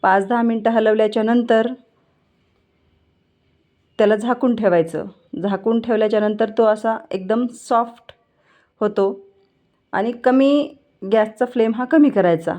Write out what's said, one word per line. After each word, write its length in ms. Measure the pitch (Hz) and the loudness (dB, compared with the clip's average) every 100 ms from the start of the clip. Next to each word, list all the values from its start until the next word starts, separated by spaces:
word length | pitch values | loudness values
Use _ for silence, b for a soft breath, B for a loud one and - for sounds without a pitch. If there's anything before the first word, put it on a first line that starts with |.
पाच 240 | - 196 196 | 4 2 2
दहा 160 | 240 | 0
मिनटं 280 | 233 226 220 | 0 0 0
हलवल्याच्या 520 | 226 220 214 214 214 | 2 2 2 0 0
नंतर 440 | 220 240 240 226 226 254 _ _ _ _ _ _ _ _ _ _ _ _ _ _ _ _ _ _ _ _ _ - | 0 0 2 0 0 -6 _ _ _ _ _ _ _ _ _ _ _ _ _ _ _ _ _ _ _ _ _ -2
त्याला 180 | 214 214 | 0 2
झाकून 400 | 233 247 262 220 | -2 -2 -2 0
ठेवायचं. 480 | 208 175 165 156 202 - _ - | 2 2 0 -4 -10 -16 _ -8
झाकून 380 | 185 196 208 226 | -4 -4 -2 -2
ठेवल्याच्या 400 | 226 220 214 214 | -2 -2 0 0
नंतर 300 | 208 214 220 | -2 -2 -4
तो 140 | 214 | 0
असा 320 | 220 214 226 226 - | 0 0 -2 -6 -8
एकदम 360 | 196 185 220 247 | -10 -4 -4 -4
सॉफ्ट 640 | - - 233 233 233 _ - _ _ _ _ _ _ | -8 -4 -2 -2 -8 _ -20 _ _ _ _ _ _
होतो 400 | 208 208 196 - - _ _ _ _ _ _ | -4 0 -2 -2 -16 _ _ _ _ _ _
आणि 200 | - 214 | -6 -4
कमी 640 | 240 247 262 269 285 294 - _ _ 196 | -2 0 2 4 2 -2 -10 _ _ -2
गॅसचा 320 | 220 214 - | 0 0 -2
फ्लेम 300 | 247 254 226 | -6 0 -2
हा 100 | 220 | -2
कमी 260 | 254 320 294 | 0 4 4
करायचा. 440 | 202 180 165 165 | 4 2 2 -2